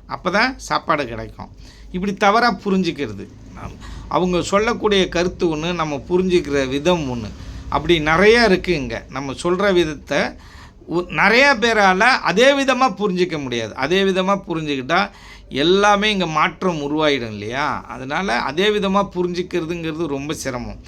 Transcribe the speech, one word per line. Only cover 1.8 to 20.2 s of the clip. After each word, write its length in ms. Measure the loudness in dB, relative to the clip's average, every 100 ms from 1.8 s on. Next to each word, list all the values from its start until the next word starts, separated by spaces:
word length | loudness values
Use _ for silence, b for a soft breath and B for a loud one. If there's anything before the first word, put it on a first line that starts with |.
| B
இப்படி 220 | -6 -6
தவறா 460 | 2 4 4 2 0
புரிஞ்சுக்கிறது. 640 | 0 0 0 -4 -6 -8 -14 -18 -20 -16 -16 -14 B B B
அவங்க 340 | -2 0 0
சொல்லக்கூடிய 680 | 0 0 0 0 0 2 2
கருத்து 460 | 0 -2 -2 -2 -2
ஒண்ணு, 180 | -4
நம்ம 220 | -2 -4 -4 -2
புரிஞ்சுக்கிற 580 | 0 2 2 2 0 0
விதம் 380 | 0 0 0 0
ஒண்ணு. 160 | -6 -8 B B B B
அப்படி 300 | -2 2 2
நிறைய 440 | 2 4 6 6
இருக்கு 300 | 6 4 2
இங்க. 320 | -2 -4 -8 -8
நம்ம 220 | -10 -8
சொல்ற 420 | -4 -2 0 2
விதத்தை 460 | 2 0 -4 -4 -2 -2 -6 B B B -20 -6
உ-, 180 | -4 -2
நிறைய 460 | 2 4 6 6 4
பேரால 400 | 2 4 4 4
அதே 540 | 4 2 2 4 4
விதமா 340 | 4 2 2 0
புரிஞ்சிக்க 520 | 0 -2 0 0 -2
முடியாது. 340 | -4 -4 -4 -4
அதே 280 | 0 2
விதமா 380 | 2 2 0 -2 -2
புரிஞ்சுக்கிட்டா 600 | -6 -4 -4 0 0 0 B B B -8
எல்லாமே 600 | 0 2 4 4 4 2
இங்க 140 | 0 0
மாற்றம் 560 | 2 0 0 -2 -2
உருவாயிடும் 500 | -2 0 2 0 -2
இல்லையா? 540 | -8 -6 -4 -2 -4 -8
அதனால 520 | -12 -6 -4 -2 -2
அதே 300 | -2 0 0
விதமா 380 | 2 0 0 0
புரிஞ்சுக்கிறதுங்கிறது 960 | -2 -2 -4 -4 -4 -4 -4 -6 -4 -4
ரொம்ப 260 | -4